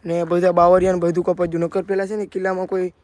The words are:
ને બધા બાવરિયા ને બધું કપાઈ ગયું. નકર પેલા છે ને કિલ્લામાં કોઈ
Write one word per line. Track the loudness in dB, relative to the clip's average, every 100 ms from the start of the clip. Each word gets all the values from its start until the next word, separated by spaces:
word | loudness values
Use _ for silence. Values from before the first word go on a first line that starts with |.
ને | -4 -4
બધા | 0 0 2
બાવરિયા | 4 6 6 4 0
ને |
બધું | 0 0
કપાઈ | -2 -2 -2
ગયું. | -2
નકર | -4 -4 -4
પેલા | -4 -4
છે | -6
ને | -6
કિલ્લામાં | -4 -4 -4 -4
કોઈ | -4 -4 _